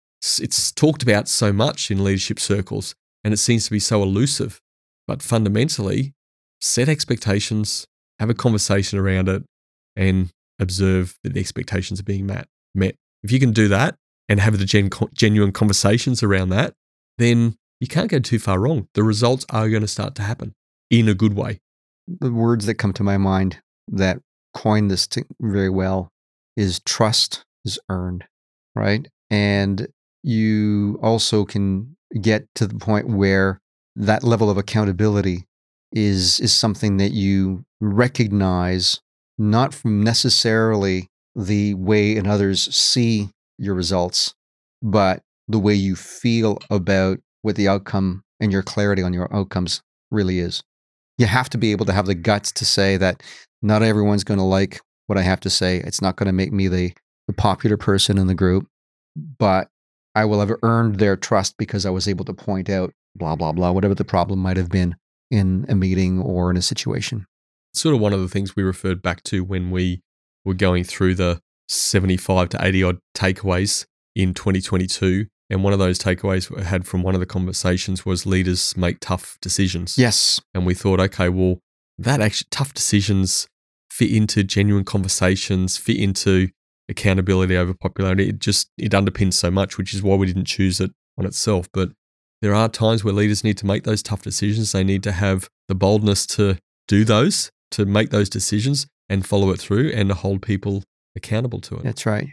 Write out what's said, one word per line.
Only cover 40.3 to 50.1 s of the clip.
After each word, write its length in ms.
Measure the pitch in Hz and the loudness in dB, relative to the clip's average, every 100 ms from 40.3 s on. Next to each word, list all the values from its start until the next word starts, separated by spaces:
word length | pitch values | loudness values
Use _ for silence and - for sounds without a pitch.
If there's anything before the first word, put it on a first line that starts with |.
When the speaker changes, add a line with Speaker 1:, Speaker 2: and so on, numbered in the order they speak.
| - 117 110 113 107 98 92 92 _ _ - | 2 2 2 2 2 0 0 -4 _ _ -6
Speaker 2:
the 380 | 95 104 104 | 0 0 0
way 420 | 95 92 107 104 107 | 0 2 4 4 2
in 120 | 101 | 0
others 460 | 104 98 92 - | 2 2 0 -2
see 560 | - - 127 117 110 101 - _ - | 0 0 2 2 0 -4 -12 _ -8
your 180 | 101 92 | -4 -2
results, 580 | 85 92 90 - - - _ _ _ _ | 0 0 0 -2 -4 -6 _ _ _ _
but 400 | 107 101 95 92 - _ - | 0 2 2 0 -8 _ -4
the 120 | 110 | 0
way 140 | 101 | 2
you 220 | 101 98 90 | 2 0 -4
feel 640 | - - 120 117 110 98 - | -8 -6 -2 2 0 -2 -2
about 500 | 101 90 95 95 95 _ _ | -2 2 2 2 -2 _ _
what 140 | 107 101 | -4 0
the 120 | 98 | 2
outcome 560 | 98 - 98 95 92 - - | 2 -2 -2 -2 -4 -10 -4
and 120 | 107 | 0
your 120 | 95 | 0
clarity 400 | - - 101 95 | -2 0 0 0
on 100 | 90 | 0
your 200 | 90 - 101 | -2 -2 -4
outcomes 460 | 95 92 90 - _ _ - | -2 -4 -4 -6 _ _ -6